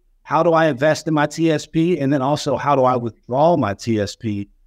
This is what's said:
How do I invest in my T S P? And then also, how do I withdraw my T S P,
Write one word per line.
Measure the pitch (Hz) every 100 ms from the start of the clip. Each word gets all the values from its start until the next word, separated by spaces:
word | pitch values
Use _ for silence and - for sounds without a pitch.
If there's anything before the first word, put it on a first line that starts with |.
| _ _
How | - 147
do | 170
I | 160 160
invest | 120 151 147 -
in |
my | 156 151
T | - 165
S | 151 -
P? | 160 170 165
And | 135
then | 147
also, | 127 151 147 123
how | 135 139
do |
I | 127
withdraw | 120 117 - - 123 160 170
my | 104
T | 98 - 110
S | 98
P, | - 113 101 101 _